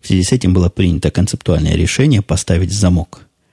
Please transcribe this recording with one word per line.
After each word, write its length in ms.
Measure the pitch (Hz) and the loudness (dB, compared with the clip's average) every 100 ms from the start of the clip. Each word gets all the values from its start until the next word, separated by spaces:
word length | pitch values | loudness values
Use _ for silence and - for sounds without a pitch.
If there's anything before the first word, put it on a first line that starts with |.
В 80 | - | -4
связи 140 | 95 | -2
с 100 | 90 | 0
этим 200 | 127 92 92 | 0 2 2
было 140 | 90 | 0
принято 420 | - 92 80 76 | 0 0 0 -2
концептуальное 640 | - 104 - - 80 76 80 | -2 -2 -2 -2 0 0 0
решение 480 | 85 - 143 113 | 0 0 2 2
поставить 500 | - - - 87 90 | 0 -4 0 -2 0
замок. 540 | 101 95 87 85 - - _ _ | 0 2 2 -2 -12 -20 _ _